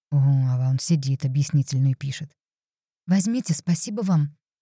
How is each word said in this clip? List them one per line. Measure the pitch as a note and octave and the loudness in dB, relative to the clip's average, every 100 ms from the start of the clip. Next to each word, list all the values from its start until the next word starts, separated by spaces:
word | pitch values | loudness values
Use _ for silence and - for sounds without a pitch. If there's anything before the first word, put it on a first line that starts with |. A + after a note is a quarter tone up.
| _ | _
О, | C#3+ | 2
а | C#3 C3+ C3 B2+ C3 | 4 2 2 0 0
он | C3+ | 0
сидит, | - D#3+ C3+ C3+ | 0 0 0 -2
объяснительную | C3+ C#3 C#3 D3 C3+ C3 C3+ B2+ | 0 0 2 0 0 0 0 0
пишет. | C#3 - D3 _ _ _ _ _ _ _ - | -6 -8 -12 _ _ _ _ _ _ _ 0
«Возьмите, | F#3+ F#3+ B3 - | 0 2 -2 -2
спасибо | D#3 - E3+ B3 G#3+ | -4 -2 -2 -2 -4
вам», | F#3+ E3 D3 - _ _ | 0 0 0 -6 _ _